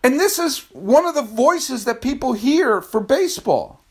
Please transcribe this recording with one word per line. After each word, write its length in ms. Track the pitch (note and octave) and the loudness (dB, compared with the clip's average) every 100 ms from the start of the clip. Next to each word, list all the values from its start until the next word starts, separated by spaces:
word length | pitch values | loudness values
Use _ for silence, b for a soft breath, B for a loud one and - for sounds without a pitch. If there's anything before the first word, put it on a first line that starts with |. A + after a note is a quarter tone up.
| B3+ | 2
And 140 | C#4+ | 2
this 180 | G4 E4 | 0 0
is 220 | E4+ C4 - | -4 -4 -12
one 340 | C3+ F#3+ C#4 F4 | -12 4 4 4
of 100 | D4 | -4
the 60 | |
voices 640 | A3+ A3 C4+ F4 - B3+ G#3 | -4 0 2 2 -4 -6 -6
that 160 | A#3 | -4
people 320 | B3 C#4+ C4 | -4 -2 -4
hear 480 | G#3+ A#3+ D#4 C#4+ G3+ | 0 2 2 2 0
for 180 | - A3 | -2 -4
baseball. 800 | G3+ D4 F4+ - - C3 C2 - _ | 0 0 0 -2 0 0 -2 -16 _